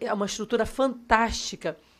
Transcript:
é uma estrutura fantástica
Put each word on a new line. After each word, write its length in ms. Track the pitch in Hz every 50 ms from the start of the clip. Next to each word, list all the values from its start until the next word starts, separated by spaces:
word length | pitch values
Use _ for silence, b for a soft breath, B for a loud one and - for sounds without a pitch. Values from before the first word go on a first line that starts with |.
| 226
é 80 | 220 208
uma 120 | 202 202
estrutura 400 | 196 - - 214 - 240 226 220
fantástica 1120 | 214 - - 262 269 240 247 - - 240 220 233 226 - - - - 202 - - 165 160 - b b b b